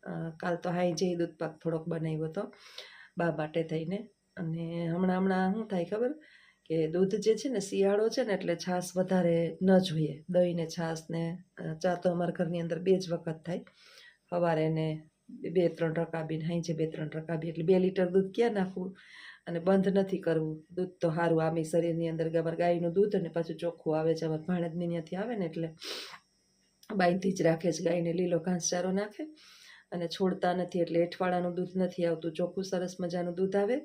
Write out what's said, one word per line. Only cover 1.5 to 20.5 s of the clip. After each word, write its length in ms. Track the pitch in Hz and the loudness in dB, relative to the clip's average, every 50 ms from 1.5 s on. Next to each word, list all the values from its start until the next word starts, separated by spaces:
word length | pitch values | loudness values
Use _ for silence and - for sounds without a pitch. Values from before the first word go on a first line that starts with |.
| 160 - | -8 -4
થોડોક 300 | - 165 160 160 160 165 | -4 -2 -2 -2 -4 -4
બનાવ્યો 360 | 165 165 160 160 160 156 160 | -4 -4 -2 -2 -2 -2 -4
હતો 280 | 160 160 196 208 - - - - - - - - - - - - - _ - | -4 -4 -6 -8 -8 -10 -18 -20 -20 -20 -20 -20 -20 -20 -20 -20 -16 _ -2
બા 180 | 170 170 160 | 0 0 0
માટે 260 | 165 156 156 156 170 160 | 0 -4 -2 -2 -2 -2
થઈને. 460 | 160 156 160 165 156 190 208 226 220 _ _ _ _ _ | 0 -2 -4 -4 -4 -6 -6 -8 -10 _ _ _ _ _
અને 500 | - 185 160 160 165 165 165 170 170 170 | -8 -6 -6 -4 -6 -6 -6 -6 -4 -2
હમણાં, 320 | 165 165 175 190 185 180 185 | -2 0 2 2 2 2 2
હમણાં 340 | 190 190 190 185 190 185 196 | 2 2 2 2 2 2 2
શું 160 | 226 220 214 | 0 -2 -2
થાય 160 | 202 180 170 | -2 -2 -2
ખબર? 300 | 175 208 214 233 247 302 - - - - - _ _ _ _ _ | -2 -2 -2 0 -2 -2 -4 -12 -20 -20 -20 _ _ _ _ _
કે 200 | _ 160 165 160 | _ 0 0 0
દૂધ 280 | 156 160 175 190 190 190 | 2 2 2 2 2 2
જે 200 | 214 202 214 220 | 2 4 2 2
છે 140 | 220 - 294 | 2 2 -2
ને 120 | 254 202 | -2 -2
શિયાળો 480 | 190 190 - 196 196 196 202 208 220 226 | -2 -2 2 2 4 4 4 4 2 2
છે 160 | 226 - 254 | 2 0 0
ને 80 | 226 196 | 2 0
એટલે 240 | 185 185 175 170 | -2 0 0 -2
છાશ 400 | 165 - 185 180 180 180 180 - | -2 0 -2 -2 -2 -2 -2 -2
વધારે 640 | 185 185 185 190 185 180 170 170 165 170 165 160 - 185 | -2 0 2 4 4 4 4 4 4 2 0 -2 0 4
ન 160 | 190 190 185 | 8 8 8
જોઈએ. 460 | 185 - 156 160 156 147 151 - - - | 6 4 0 0 0 0 -2 -6 -8 0
દહીં 280 | 180 180 180 175 170 | 4 4 4 4 2
ને 100 | 175 165 | -2 -2
છાશ 320 | 160 160 170 165 160 165 160 - - | -4 -4 -4 -2 -2 -4 -6 -6 -6
ને, 340 | 165 165 165 165 170 185 - _ _ | -4 -4 -2 -4 -4 -8 -12 _ _
અ, 180 | - 170 165 160 | -10 -8 -8 -8
ચા 200 | 156 - 185 175 | -2 0 0 0
તો 160 | 170 - 185 | 2 0 0
અમારા 220 | 175 175 175 170 - | 0 2 0 -2 0
ઘરની 280 | - 180 160 175 175 | 0 -2 -2 0 -2
અંદર 180 | 165 165 170 165 | -2 -2 -4 -2
બે 200 | 180 185 190 180 | 2 2 2 2
જ 120 | - 165 | 2 -2
વખત 340 | 165 165 165 170 156 160 - | -4 -4 -4 -6 -8 -6 -6
થાય, 200 | 165 175 - - - _ _ - - - - - - _ _ _ _ | -6 -6 -6 -8 -12 _ _ -20 -20 -20 -20 -20 -20 _ _ _ _
સવારે 380 | - 175 175 170 165 156 156 160 | -2 0 2 2 4 2 2 2
ને 340 | 160 160 160 156 156 156 - - _ _ _ _ | 2 0 0 -2 -2 -4 -8 -14 _ _ _ _
બે 400 | - - - - 165 185 175 165 | -18 -10 -8 -2 2 2 2 2
ત્રણ 260 | 165 - 170 165 156 | 2 0 -2 0 0
રકાબી 420 | 165 165 160 - 165 160 156 160 | 0 -2 -2 -4 -6 -4 -4 -4
ને 80 | 156 160 | -4 -2
હાંજે 300 | 165 175 170 165 170 165 | -2 -2 -2 -2 -2 -2
બે 120 | 156 160 | -2 -2
ત્રણ 220 | 160 156 - 156 147 | -2 -2 -6 -8 -6
રકાબી, 400 | - 160 160 160 170 160 156 170 | -6 -8 -6 -4 -4 -4 -4 -6
એટલે 160 | 156 160 165 | -4 -4 2
બે 140 | 165 190 185 | 4 4 6
લીટર 300 | 185 196 185 - 185 175 | 4 2 2 2 0 2
દૂધ 240 | 180 196 190 190 - | 4 2 2 2 2
ક્યાં 180 | - 233 233 214 | 2 2 2 2
નાખવું 440 | 202 185 185 - 196 185 190 190 - - - - - - - - - _ | 0 -2 -2 -4 -8 -8 -8 -10 -14 -20 -20 -20 -20 -20 -20 -20 -18 _
અને 120 | - 170 170 | -6 -6 -2
બંધ 300 | 165 180 190 196 190 196 | 2 4 4 4 4 4
નથી 300 | 185 196 190 190 190 180 | 4 2 2 2 -2 -2
કરવું. 480 | - 170 160 160 156 156 | 0 0 2 2 0 -2